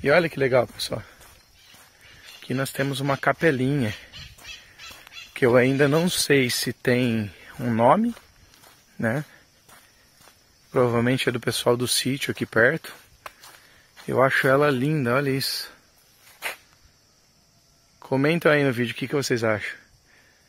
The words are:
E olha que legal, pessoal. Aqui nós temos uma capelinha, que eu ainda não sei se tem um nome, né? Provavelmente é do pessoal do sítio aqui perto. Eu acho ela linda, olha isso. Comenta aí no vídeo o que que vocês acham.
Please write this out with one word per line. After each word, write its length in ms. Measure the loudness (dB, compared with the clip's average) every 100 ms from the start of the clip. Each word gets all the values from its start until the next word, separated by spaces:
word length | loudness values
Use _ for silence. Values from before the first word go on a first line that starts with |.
E 80 | 2
olha 180 | 2 2
que 100 | -2
legal, 280 | 0 2 0
pessoal. 360 | -6 -8 -10 -12 -20 -20 -20 _ _ -20 -20 -20 _ -20 -20 -20 -16
Aqui 140 | -8
nós 160 | -6 -4
temos 300 | -4 -4 -4
uma 160 | -4 -2
capelinha, 800 | 0 2 2 2 0 0 -2 -6 -14 -20 -20 -20 -20 -20 -20 -20 -20 -20 -20 -20 -14
que 120 | 0 4
eu 100 | 4
ainda 320 | 4 4 2
não 220 | 2 0
sei 400 | -2 2 2 2
se 220 | -2 -6
tem 600 | -4 0 0 0 -2 -4 -10 -20 -8
um 140 | -2
nome, 420 | 2 4 4 2 -6 _ _ _ _ -20 _ _ -4
né? 260 | -2 -2 -6 -16 _ _ _ -20 _ _ _ _ -20 _ _ _ _
Provavelmente 580 | 0 2 2 0 0 -2
é 40 |
do 60 | -4
pessoal 380 | -4 -2 0 0
do 100 | 0
sítio 460 | -2 -2 -4 -6
aqui 120 | -6
perto. 480 | -2 2 2 2 -8 -20 -20 _ -20 _ -20 -20 -20 _ _ -16 -4
Eu 160 | 2
acho 260 | 2 2 2
ela 200 | 2 2
linda, 440 | 0 0 -2 0
olha 160 | 0 -2
isso. 420 | -4 -4 -8 -12 -18 _ _ _ _ -20 -14 -14 -14 _ _ _ _ _ _ _ _ _ _ _ _ _ _ -4
Comenta 380 | 0 0 2 2
aí 120 | 4
no 80 | 2
vídeo 180 | 0 -4
o 20 |
que 140 | -6 -4
que 60 |
vocês 280 | -2 -2 0
acham. 320 | 0 -2 -4 -12 _ _ _ _ _ _